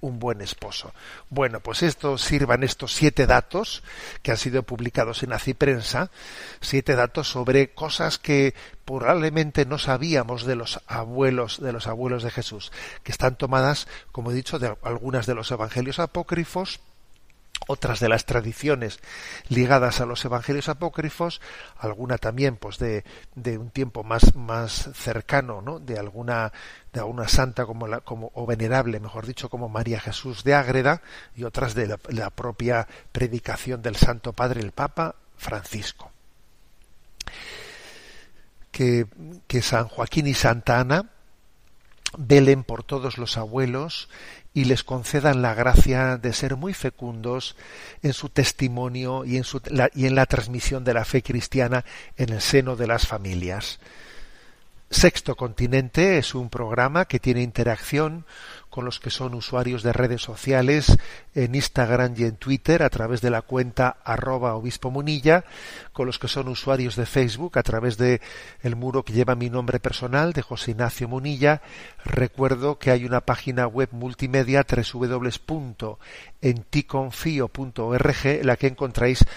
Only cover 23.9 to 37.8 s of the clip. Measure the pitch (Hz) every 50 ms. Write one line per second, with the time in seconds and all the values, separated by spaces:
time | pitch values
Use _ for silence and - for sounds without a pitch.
23.9 | - 117 104 107 113 117 - - - 135 120 113 113 117 117 107 - - - 143
24.9 | - - - 120 113 113 - - 143 139 131 123 107 98 98 131 165 160 151 123
25.9 | 113 104 101 101 98 113 120 123 120 117 113 107 - - - - - - - -
26.9 | - 120 107 110 120 123 113 - - 139 131 127 113 - 123 107 117 117 117 107
27.9 | 110 120 - - 120 113 113 117 - - 120 113 117 110 113 113 123 131 131 120
28.9 | 110 104 107 104 104 113 113 120 127 - - 123 - 120 120 110 110 110 117 117
29.9 | 113 107 - 110 107 - - 131 120 95 107 139 143 147 131 120 127 131 123 139
30.9 | 160 165 - - - - - - - 113 120 113 - - 131 117 110 123 113 101
31.9 | 104 - - - 113 110 104 98 - - 117 120 107 - 120 120 120 117 113 -
32.9 | - - - - - - 127 117 117 117 - - 110 - - 127 127 120 110 120
33.9 | 101 - - - 120 110 - 123 110 - 123 123 123 120 107 98 - - 143 139
34.9 | - - 165 160 - - - - - - - - 117 101 - - - 104 95 -
35.9 | - - - - - - - - _ _ - - - - - - - - - _
36.9 | - - - - - - - - - - - - - - - - - -